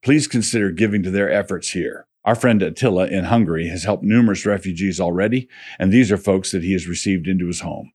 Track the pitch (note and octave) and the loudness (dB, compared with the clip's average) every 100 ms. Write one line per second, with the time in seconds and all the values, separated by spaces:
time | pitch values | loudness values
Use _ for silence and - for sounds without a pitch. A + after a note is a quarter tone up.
0 | - D3 C#3+ B2 G#2 A#2 G2+ E2+ A2 G#2 | 4 2 2 -2 0 0 -2 0 0 0
1 | F#2 F#2+ G2+ G2+ G2 F#2 - F#2 E2 - | 0 0 0 0 -2 -6 -6 -6 -6 -8
2 | - _ - A#2 B2+ G#2+ F2 E2 B2+ F2+ | -20 _ -2 2 4 2 0 0 0 2
3 | F#2 F#2+ F2 A#2 F#2+ E2 E2+ E2+ F#2 F#2+ | 0 -2 0 2 2 0 -4 -4 -2 -2
4 | G2+ A2+ A2+ F#2+ G#2 G2+ F#2+ E2+ F#2+ F2 | 2 4 4 2 -2 -2 -4 -4 -4 -2
5 | F2 F2 G#2+ B2+ B2+ - - - F#2+ A2 | -2 0 0 0 -4 -18 -20 -2 4 4
6 | A#2 G2 G2+ F#2+ F#2+ G2 E2+ F#2+ E2 F2 | 4 2 2 0 0 -4 -2 -2 -2 -6
7 | - F#2+ D#2+ F#2+ F2 F2 E2 - - | -2 -2 0 -2 -2 -6 -8 -10 -14